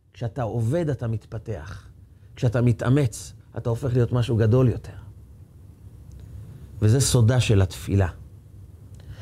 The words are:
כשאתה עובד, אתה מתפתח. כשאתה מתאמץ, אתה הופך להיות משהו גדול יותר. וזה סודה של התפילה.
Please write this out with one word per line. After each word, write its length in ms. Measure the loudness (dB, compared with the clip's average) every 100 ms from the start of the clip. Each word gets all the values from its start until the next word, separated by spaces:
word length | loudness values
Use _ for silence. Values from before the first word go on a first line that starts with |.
| _ -10
כשאתה 260 | -8 -6
עובד, 460 | -6 -2 0 0 -2
אתה 180 | -2 -4
מתפתח. 800 | -6 -8 -12 -10 -10 -10 -16 -18 -20 -20 -20 -20 -2
כשאתה 260 | 0 2
מתאמץ, 720 | 2 2 2 2 2 -4 -14 -18 -16 -8
אתה 120 | -6
הופך 240 | -4 -2
להיות 180 | 0 2
משהו 260 | 0 0 2
גדול 320 | 4 4 4
יותר. 240 | 0 -8 -16 -18 -20 -20 -20 -20 -20 -20 -20 -20 -20 -20 -20 -18 -18 -18 -18 -18 0
וזה 180 | 4 4
סודה 400 | 4 4 4 4
של 220 | 4 4
התפילה. 460 | 4 -2 -2 0 0 -4 -18 -20 -20 -20 -20 -20 -20 -20 -18 -16